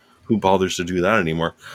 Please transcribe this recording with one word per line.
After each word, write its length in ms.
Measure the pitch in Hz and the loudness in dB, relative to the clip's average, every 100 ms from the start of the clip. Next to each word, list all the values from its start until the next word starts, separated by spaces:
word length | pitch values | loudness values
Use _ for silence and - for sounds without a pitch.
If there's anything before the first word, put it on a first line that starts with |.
| _ _ | _ _
who 120 | _ 202 | _ 0
bothers 380 | 95 95 92 - | 2 2 0 -2
to 80 | |
do 160 | 87 90 | -4 -2
that 160 | 87 110 | 2 2
anymore? 340 | 85 80 82 - - | 0 -2 -4 -6 -20